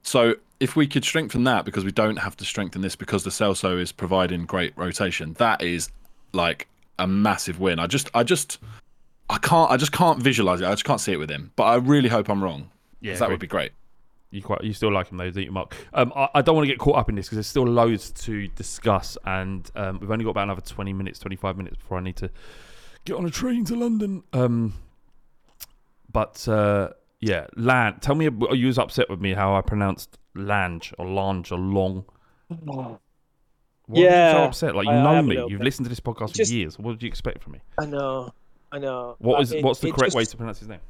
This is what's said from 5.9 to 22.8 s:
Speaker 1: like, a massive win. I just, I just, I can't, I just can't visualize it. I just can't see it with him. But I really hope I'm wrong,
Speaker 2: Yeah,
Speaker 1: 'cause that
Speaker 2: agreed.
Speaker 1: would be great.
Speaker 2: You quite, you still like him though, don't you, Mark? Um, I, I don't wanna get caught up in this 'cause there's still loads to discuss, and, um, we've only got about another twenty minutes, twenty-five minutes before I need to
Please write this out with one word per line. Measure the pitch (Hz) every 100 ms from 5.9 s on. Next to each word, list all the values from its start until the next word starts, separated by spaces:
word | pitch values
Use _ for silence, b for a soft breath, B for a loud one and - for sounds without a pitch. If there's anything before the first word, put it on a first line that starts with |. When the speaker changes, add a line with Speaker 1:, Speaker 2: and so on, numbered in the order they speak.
| - - - -
Speaker 1:
like, | 92 85 73 - _ _ -
a | 92
massive | 98 104 92 - 82
win. | 95 82
I | 85
just, | 139 -
I | 117
just, | 120 180 - - B 107 _ _ - _ -
I | -
can't, | 139 165 165
I | 127
just | 147
can't | - 175 143
visualize | 127 113 95 87
it. | 92
I |
just | 104
can't | - 117
see | -
it | 85
with | 76
him. | 73 73 -
But |
I | 110
really | 120 127 147 123
hope | 113 107
I'm | 101
wrong, | 95 73 - _ _ -
Speaker 2:
Yeah, | 107
Speaker 1:
'cause | 90
that | 101
Speaker 2:
agreed. |
Speaker 1:
would | 90
be | -
great. | 98 67 - - - _ _ _
Speaker 2:
You | 98
quite, | 95 104
you | 107
still | 101 110
like | 98 90
him | 90
though, | 90
don't | 92
you, | 82
Mark? | 95 - B B
Um, | - 123
I, | 139 135 143
I |
don't | 147
wanna | 160 143
get | 123
caught | 143 143
up | 113
in | 101
this | -
'cause | 107
there's | 104
still | 143 123
loads | 120 117 107 -
to | - - 107 101
discuss, | - 107 - 113 95 - -
and, | - 95 95 95 -
um, | - 95 95
we've | 104
only | 110
got | 110
about | 101
another | 101 92
twenty | - - 98
minutes, | 95 95 -
twenty-five | 95 95 98 95
minutes | 92 -
before | - 92
I |
need | 92 90
to | 92 b b b b b